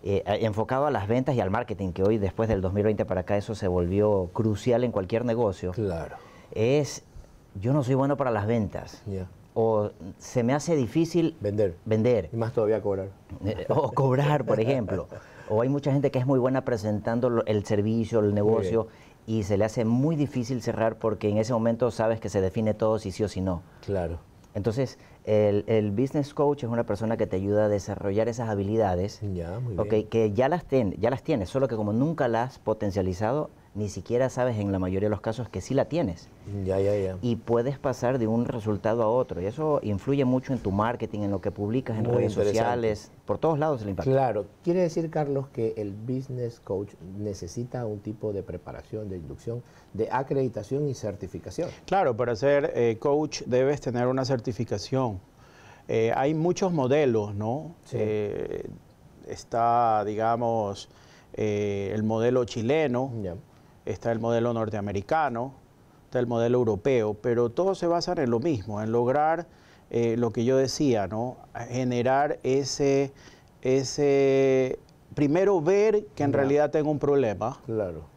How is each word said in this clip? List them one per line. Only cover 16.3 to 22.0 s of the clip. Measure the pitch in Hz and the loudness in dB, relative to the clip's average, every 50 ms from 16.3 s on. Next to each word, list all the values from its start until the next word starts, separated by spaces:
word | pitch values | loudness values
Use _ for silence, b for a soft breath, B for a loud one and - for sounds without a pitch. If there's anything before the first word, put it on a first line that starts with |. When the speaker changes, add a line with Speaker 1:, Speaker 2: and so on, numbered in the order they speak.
| 139 127 | 2 4
Speaker 1:
buena | 120 127 131 131 127 | 4 2 2 0 0
presentando | - 123 107 98 107 104 101 - 117 113 120 120 127 | 0 -2 -2 0 -2 -2 0 -2 -2 0 2 2 2
lo, | 120 113 - | 2 2 2
el | - 107 104 101 | 2 0 0 2
servicio, | - 110 104 101 110 110 117 113 98 117 113 | 2 0 2 2 2 2 0 0 2 2 2
el | 107 | 4
Speaker 2:
Muy | 104 101 | 4 4
Speaker 1:
negocio, | 104 104 107 113 110 101 90 113 113 107 110 B B B B B B B | 4 4 4 4 4 2 2 0 0 0 -2 B B B B B B B
Speaker 2:
bien. | 113 110 110 | -2 -2 -2
Speaker 1:
y | 101 | 0
se | 92 104 | 0 2
le | 98 107 | 2 2
hace | 110 - 127 113 | 2 2 0 2
muy | 110 117 127 139 156 165 | 2 2 2 2 2 2
difícil | 147 147 - - 127 117 117 135 120 | 0 0 0 -2 -4 -4 -2 -4 -4
cerrar | - 120 110 - 110 113 110 | -2 -4 0 0 0 0 0
porque | - - 110 104 92 - | 0 -2 -2 -2 0 0
en | 104 101 107 | 2 2 2
ese | 110 113 | 2 2
momento | 127 113 113 117 117 117 127 120 | 0 0 2 0 2 2 0 0
sabes | - - | 0 0